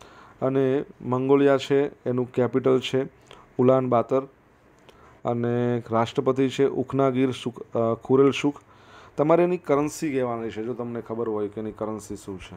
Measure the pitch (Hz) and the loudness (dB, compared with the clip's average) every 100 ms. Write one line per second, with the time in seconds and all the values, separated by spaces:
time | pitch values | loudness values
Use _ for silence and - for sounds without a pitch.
0 | - - - - 131 135 131 139 - - | -20 -20 -20 -6 -2 0 2 0 -4 -10
1 | 120 127 135 139 139 135 - 139 143 - | -4 -2 4 4 6 4 2 0 0 -4
2 | 127 123 123 - 120 131 131 131 - 131 | -4 -4 -2 0 0 2 2 2 0 -4
3 | 139 - - - - - 127 131 127 123 | -4 -10 -20 -20 -8 2 4 4 4 0
4 | 113 135 139 _ _ _ _ _ - - | 2 -2 -2 _ _ _ _ _ -20 -20
5 | - - 120 120 120 120 120 120 117 113 | -20 -8 -4 -2 -2 0 0 -2 -2 -2
6 | 143 - 131 127 135 123 139 139 127 135 | 0 0 0 2 0 2 0 0 -2 0
7 | 135 123 135 123 123 117 - 120 117 113 | 2 2 0 -2 -8 -10 -6 -2 -2 -2
8 | - 131 139 127 147 - - - - - | 2 4 4 2 -2 -4 -12 -20 -20 -20
9 | - - 147 170 175 180 - 143 147 - | -8 -2 2 4 2 0 0 0 -2 -6
10 | 160 131 123 117 113 101 113 120 120 117 | -4 -4 -4 -4 -8 -8 -8 -8 -8 -10
11 | 110 113 113 107 104 110 110 101 110 107 | -8 -6 -4 -4 -4 -6 -10 -8 -8 -8
12 | - 101 - 95 - | -12 -14 -12 -14 -16